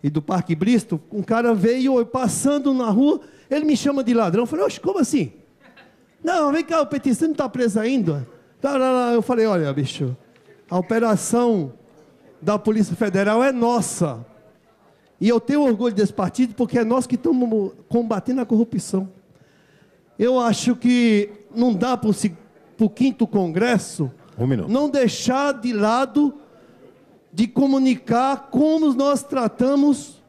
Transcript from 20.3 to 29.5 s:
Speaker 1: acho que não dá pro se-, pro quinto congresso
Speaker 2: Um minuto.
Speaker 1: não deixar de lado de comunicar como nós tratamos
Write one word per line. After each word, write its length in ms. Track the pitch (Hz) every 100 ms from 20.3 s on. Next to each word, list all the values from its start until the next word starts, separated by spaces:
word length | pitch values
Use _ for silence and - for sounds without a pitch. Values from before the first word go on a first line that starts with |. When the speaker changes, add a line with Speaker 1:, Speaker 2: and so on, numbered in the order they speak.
| 254
Speaker 1:
acho 380 | 240 208 - 240
que 540 | 247 247 233 208 202 - -
não 220 | 220 247
dá 220 | 202 240 247
pro 160 | 226
se-, 240 | 202 214 165 - _ _ _
pro 120 | 220
quinto 380 | - 262 - 226
congresso 840 | 208 180 160 233 233 - - 139 - - -
Speaker 2:
Um 80 | 127
minuto. 240 | 127 95
Speaker 1:
não 180 | 233 294
deixar 640 | 277 240 - - 254 285
de 200 | 277 233
lado 640 | 220 208 233 269 285 294 - - - - - - _ _ _ _
de 160 | 160 233
comunicar 1000 | - 277 269 262 254 - 233 262 269 -
como 440 | 247 302 320 311
nós 280 | 247 277 277
tratamos 1000 | - 269 233